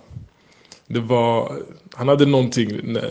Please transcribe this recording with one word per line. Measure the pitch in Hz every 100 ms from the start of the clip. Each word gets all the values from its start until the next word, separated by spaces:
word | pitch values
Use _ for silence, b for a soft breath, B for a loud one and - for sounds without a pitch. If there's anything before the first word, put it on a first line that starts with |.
| - - - b b b b b b
Det | 120
var, | 117 123 117 117 - 139 - - -
han | - 127
hade | 143 143
någonting, | 139 127 123 110 104 - 113 -